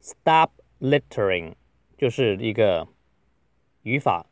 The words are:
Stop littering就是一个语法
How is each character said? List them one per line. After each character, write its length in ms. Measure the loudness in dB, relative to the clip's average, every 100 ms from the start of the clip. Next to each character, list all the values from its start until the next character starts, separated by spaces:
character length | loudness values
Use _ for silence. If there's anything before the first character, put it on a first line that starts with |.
Stop 500 | -20 -6 2 4 2 _ _ _
littering 720 | 0 0 -2 -4 0 0 -4 -16 _ _ _ _
就 120 | -4
是 280 | 0 0 0
一 140 | -4
个 360 | 0 2 2 -4 _ _ _ _ _ _ _ _ _
语 160 | -6 -2
法 260 | -2 -2 -6